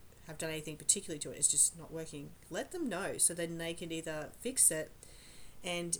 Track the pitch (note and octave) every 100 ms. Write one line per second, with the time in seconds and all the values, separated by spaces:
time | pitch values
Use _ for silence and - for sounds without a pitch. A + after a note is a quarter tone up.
0 | - - - D#3 D#3+ D#3 D#3 D3+ - G3+
1 | F#3+ D3+ D3+ - D3 D3 - E3+ D#3 D#3+
2 | D#3+ D3 D3 - - F3+ C4+ F4+ C#4+ F3+
3 | - - - E3+ E3+ E3+ E3 E3+ E3+ D#3+
4 | D#3+ D3+ C#3 - A#3+ B3+ - D#3 D#3 -
5 | - - - - - - F#3 F3 F3